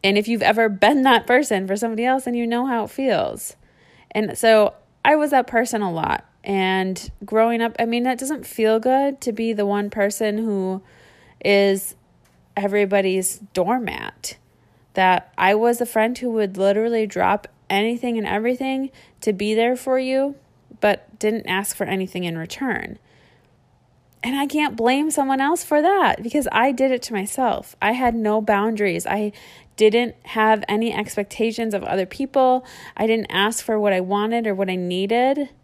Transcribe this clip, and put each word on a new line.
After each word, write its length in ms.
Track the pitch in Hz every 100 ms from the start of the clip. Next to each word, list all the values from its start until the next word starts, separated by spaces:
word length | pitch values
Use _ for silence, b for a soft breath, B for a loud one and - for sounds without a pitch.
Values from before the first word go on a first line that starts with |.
And 160 | 196 202
if 80 | 214
you've 160 | 233
ever 260 | - 220 226
been 320 | 196 208 285
that 240 | 262 233 -
person 400 | 247 294 202 190
for 100 | 202
somebody 300 | 226 220 247
else, 200 | 262 254
then 100 | 240
you 100 | 233
know 220 | 233 269
how 160 | 233
it 80 | 208
feels. 640 | - 269 175 78 57 - - b b b b b
And 260 | 208 214 -
so 380 | 226 220 208 - _ _
I 120 | - 302
was 160 | 294
that 160 | 269 247
person 340 | 233 247 220
a 100 | 202
lot. 340 | 165 - - _ _
And 680 | - 196 185 190 190 185 - - 202
growing 340 | 220 226 233
up, 160 | 226 220
I 60 | 226
mean, 180 | 240
that 160 | 247 254
doesn't 260 | 269 302 -
feel 340 | - 214 220
good 400 | 240 262 277 277
to 100 | 254
be 200 | 214 226
the 120 | 214 202
one 240 | 202 208
person 480 | 214 202 208 214 208
who 460 | 226 196 185 190 b b b b b b
is 520 | - 202 196 196 - - _ _ _ _ _ -
everybody's 840 | 196 208 202 202 190 190 185 - 202
doormat. 840 | - 180 254 226 170 - - - - _ b b b b
That 400 | - 185 180 - -
I 180 | 185 208
was 260 | 233 240
a 40 | 233
friend 320 | 226 226 247
who 140 | 247
would 240 | 226 202 190
literally 500 | 196 202 226 226 214
drop 440 | - 185 208 - _ _
anything 480 | 196 220 240 247 226
and 80 | 208
everything 680 | 208 226 254 262 262 269 b b b
to 140 | -
be 200 | 190 208
there 220 | 214 233 247
for 240 | 269 262
you, 360 | 262 262 277 285 _ _ _ -
but 400 | 214 190 - -
didn't 280 | 214 226 -
ask 280 | 185 202 -
for 80 |
anything 400 | 202 190 185 185
in 140 | 180 165
return. 600 | 165 - 269 208 - - b b b b b b _ _ _ _ _ _
And 140 | 240 277
I 100 | 285
can't 300 | 302 302 226
blame 340 | 233 269 311
someone 300 | 302 269 269
else 240 | 269 339 -
for 160 | 294
that 420 | 320 403 262 -
because 240 | 226 294 247
I 220 | - 262
did 200 | 254 269
it 100 | 247
to 100 | -
myself. 640 | 208 202 - 247 - - -
I 100 | 202
had 240 | 247 254 233
no 260 | 214 214
boundaries. 640 | 214 202 214 220 202 170 190
I 280 | 208 208 202 B B B -
didn't 400 | 214 226 240 - -
have 360 | 226 214 214 -
any 240 | 208 233
expectations 800 | - 214 - 202 - 226 226 226
of 100 | 202
other 220 | - 190 208
people. 600 | - 269 277 254 254 254 B B -
I 100 | 220
didn't 240 | 226 -
ask 360 | 185 208 226 -
for 120 | 214
what 140 | 208
I 80 | 185
wanted 480 | 185 202 214 233 226
or 80 | 190
what 140 | 190
I 80 | 185
needed. 720 | 180 180 196 233 254 277 277 _